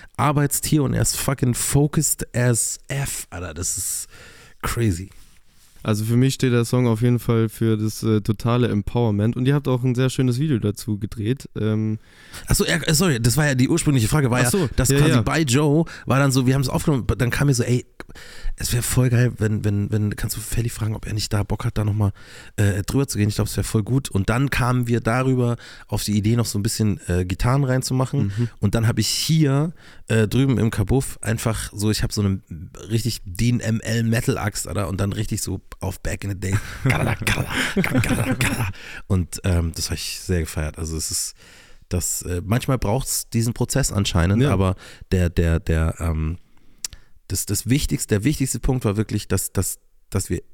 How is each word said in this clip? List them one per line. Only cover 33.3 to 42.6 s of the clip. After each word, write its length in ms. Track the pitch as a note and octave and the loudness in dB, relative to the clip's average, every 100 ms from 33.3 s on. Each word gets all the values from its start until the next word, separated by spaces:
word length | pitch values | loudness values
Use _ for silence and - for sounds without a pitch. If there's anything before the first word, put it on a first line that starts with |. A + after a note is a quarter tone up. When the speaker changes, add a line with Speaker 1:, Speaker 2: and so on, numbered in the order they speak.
| E2+ A#2+ A#2+ | -2 0 0
Speaker 1:
M 180 | G#2+ A2 | 0 -2
L 240 | - A2+ | -2 0
Metal-Axt, 640 | A2+ A2+ B2 A#2+ G#2 - - | 2 0 0 0 -2 -4 -6
Alter, 220 | - F#2 | -4 -4
und 100 | F2 | -2
dann 140 | G2+ | -2
richtig 280 | G2+ G#2+ G#2+ | -2 -4 -4
so 200 | - F#2 - - | -4 -6 -8 -10
auf 200 | F#2+ F#2 | -8 -6
Back 220 | - - G2+ | -8 -6 -6
in 60 | |
the 40 | F#2+ | -6
Day. 160 | G2 G2 - - | -2 -4 -4 -4
Kadada, 320 | - A2 A2 - | 0 0 0 -2
kadada, 360 | - - C3 - - - | -2 -2 -2 -2 -2 -2
kadada, 420 | F3 C3 - B3+ E3+ B3+ | 0 0 0 0 -2 -2
kadada. 320 | - G#3+ G2 - - - - | -2 -2 -4 -6 -14 -16 -2
Und, 320 | F#2+ E2+ - F#2+ | -2 -2 -4 0
ähm, 260 | F2 E2+ - | 0 0 -4
das 140 | D#2 | -6
hab 60 | D#2+ | -6
ich 220 | - - | -6 -10
sehr 220 | - F2+ | -4 -2
gefeiert. 360 | D#2+ - D2+ D#2 | -2 -4 -6 -6
Also 180 | D#2+ D#2+ | -6 -6
es 140 | - | -4
ist, 240 | - - - - - - - - | -6 -6 -10 -20 -20 -20 -20 -6
das, 360 | F2+ E2 - | -4 -2 -6
äh, 180 | - F2 | -4 -6
manchmal 340 | F2+ A#2 | 0 -2